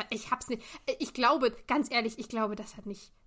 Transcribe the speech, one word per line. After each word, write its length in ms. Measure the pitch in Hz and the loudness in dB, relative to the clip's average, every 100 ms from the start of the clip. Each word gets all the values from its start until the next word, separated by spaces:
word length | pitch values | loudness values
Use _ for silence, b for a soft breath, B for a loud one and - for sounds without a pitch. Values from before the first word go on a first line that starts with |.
| - | -4
ich 220 | 220 - | -4 -2
hab's 160 | 240 - | -2 -2
nicht, 140 | 233 B B - 262 | -4 B B -4 -2
ich 160 | 294 | -2
glaube, 400 | - 240 302 247 - - | 4 6 6 4 0 0
ganz 200 | 277 - | 2 4
ehrlich, 300 | 240 226 226 | 2 0 -4
ich 100 | 233 | -4
glaube, 280 | 226 214 214 | 0 0 -2
das 200 | 220 - | -8 -10
hat 100 | 202 | -10
nicht 260 | 196 - _ | -10 -12 _